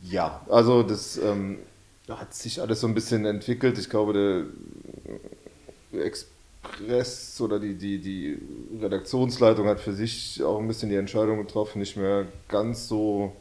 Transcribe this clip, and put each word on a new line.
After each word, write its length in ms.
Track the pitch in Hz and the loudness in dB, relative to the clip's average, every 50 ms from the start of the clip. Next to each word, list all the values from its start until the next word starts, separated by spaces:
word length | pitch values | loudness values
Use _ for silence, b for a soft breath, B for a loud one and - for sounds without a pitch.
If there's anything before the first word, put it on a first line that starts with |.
| 92 92 | -10 -4
ja, 300 | 90 95 82 78 - - - - | 0 0 0 0 -2 -6 -2 6
also 340 | - 120 117 117 127 120 117 | 8 8 8 10 8 6 6
das, 360 | 98 107 104 - - - - | 4 0 -4 -4 -8 -4 -2
ähm, 400 | - 104 104 101 98 98 98 - - - - - - _ _ _ _ - | 0 0 0 0 -2 -4 -6 -8 -12 -18 -20 -20 -20 _ _ _ _ -14
hat 240 | 117 - - - - | -12 -12 -12 -14 -12
sich 260 | - - 117 - - - | -12 -10 -8 -8 -6 -2
alles 180 | 110 113 110 | -2 -2 0
so 60 | - | 2
ein 80 | 113 110 | 0 2
bisschen 300 | 110 107 - 120 110 107 | 0 0 2 0 2 2
entwickelt. 500 | 107 104 104 - - 120 123 135 131 120 101 | 0 -2 -2 -2 -4 -2 2 2 2 2 2
Ich 120 | 95 - | -4 0
glaube, 560 | - 110 107 107 101 101 101 101 95 90 78 - - - 50 50 50 - - - - - - - - - - - - - - - - - - - - - - - - | 2 2 2 4 4 4 4 4 2 2 -2 -4 -10 -16 -18 -18 -18 -18 -16 -16 -16 -16 -14 -12 -14 -12 -14 -16 -18 -18 -20 -20 -20 -20 -20 -20 -20 -20 -20 -8 -6
der 120 | - 76 | -4 -4
Express 1400 | - - - - - - _ - - - - - - - - 101 110 123 123 123 120 - - - - - - | -4 -4 -8 -14 -14 -20 _ -20 -20 -20 -18 -16 -14 -12 -10 -6 0 0 0 0 0 -4 -10 -12 -14 -6 -4
oder 180 | 117 110 104 101 | -2 0 0 0
die, 160 | 104 104 98 | 0 -2 -4
die, 240 | 87 95 101 98 95 | -4 -4 -4 -4 -4
die 400 | 82 98 98 95 78 73 73 - - 71 76 57 60 62 110 110 | -4 -6 -6 -4 -4 -6 -6 -6 -8 -12 -14 -14 -12 -12 -10 -4
Redaktionsleitung 880 | 107 98 95 95 - - - 127 127 123 113 117 123 110 110 110 101 | -2 -2 -2 -2 -2 -2 0 2 2 2 4 6 8 8 8 8 4
hat 140 | 104 104 101 | 2 2 2
für 120 | - 110 101 | 0 -4 -2
sich 500 | 98 110 113 - - - - - - 67 | -2 -2 -4 -4 -6 -8 -10 -6 -2 0
auch 160 | 73 98 107 | 0 0 0
ein 80 | 110 110 | 0 -4
bisschen 200 | 110 113 - 107 | -4 -4 -2 0
die 80 | 101 | 0
Entscheidung 420 | 98 98 98 - 110 110 110 110 107 | 0 0 0 0 2 2 2 2 0
getroffen, 400 | 104 101 - 107 107 107 - 104 | -2 -4 -2 -2 -2 -2 -2 -6
nicht 160 | 101 98 - | -6 -6 -4
mehr 300 | 104 98 98 101 101 98 90 - - - - | -2 0 2 2 2 0 -4 -8 -16 -12 -2
ganz 400 | - 104 107 117 120 113 - - | 0 0 2 0 -2 -6 -4 -2
so 440 | 110 107 107 107 104 101 101 98 98 - | 0 0 2 2 2 2 0 -2 -4 -10